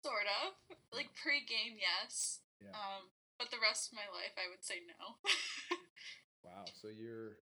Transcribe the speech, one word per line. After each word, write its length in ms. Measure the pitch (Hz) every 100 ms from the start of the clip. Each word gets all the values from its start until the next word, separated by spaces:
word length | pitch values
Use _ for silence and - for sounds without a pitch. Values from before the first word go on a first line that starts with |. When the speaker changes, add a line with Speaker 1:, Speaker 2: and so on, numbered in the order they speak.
| 302
Speaker 1:
Sort 220 | 220 208 208
of. 120 | 339 381 - 349 _
Like, 180 | - -
Speaker 2:
Yeah. 100 | -
Speaker 1:
pre-game, 540 | 320 285 226 226 226 214
yes. 640 | 185 180 233 - - - _ _
Speaker 2:
Yeah. 80 | 202
Speaker 1:
Um, 380 | 208 196 196 190 _ _ _
but 140 | 233
the 80 | 240
rest 320 | 220 220 -
of 40 | 220
my 80 | 208
life, 240 | 180 190 -
I 80 | 185
would 140 | 185
say 180 | - 185 175
no. 320 | 165 196 233
<laughs> 540 | 403 415 - - - 349 - - - - _ _ 90
Speaker 2:
Wow, 180 | 92 98 -
so 80 | 107
you're 560 | 110 113 113 113 - _